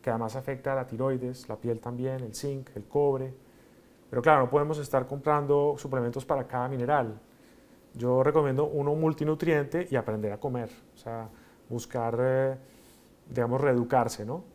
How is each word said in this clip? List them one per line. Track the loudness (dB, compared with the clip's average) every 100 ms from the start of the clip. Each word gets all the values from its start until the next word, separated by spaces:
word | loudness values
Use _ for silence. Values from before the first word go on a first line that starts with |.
| -2
que |
además | -2 -4 -6
afecta | -8 -6 -4
a | -4
la | -4
tiroides, | -2 -2 -2 -4 -10 -12
la | -8
piel | -4 -4
también, | -6 -6 -6 -6
el | -8
zinc, | -8 -8 -8 -10 -16
el |
cobre. | -4 2 2 2 -4 -12 -20 -20 -20 -20 _ -20 -4
Pero | 2
claro, | 6 6
no | 6
podemos | 4 2 -2
estar | 0 0
comprando | 0 -4 0 0 4 4 4 0
suplementos | -4 -2 -2 -4
para | -2 -2 -2
cada | -4 -4
mineral. | -2 2 2 0 -6 -18 -20 -20 -20 -20 -20 -18
Yo | -4 2 4
recomiendo | 6 4 2 2 0
uno | 0 0
multinutriente | 2 2 2 -2 0 2 2 2 -4 0
y | -2
aprender | 0 -2 -4
a | -4
comer, | -4 -4 -6 -12 -20
o | -16
sea, | -12 -10 -12 -18 -20 -20 -10
buscar, | -10 -6 -4 -2 0
eh, | 2 2 0 -4 -14 -20 -20 -20 -20 _ -8
digamos, | -2 0 2
reeducarse, | 4 2 4 2 2 -4
¿no? | -8 -10 -12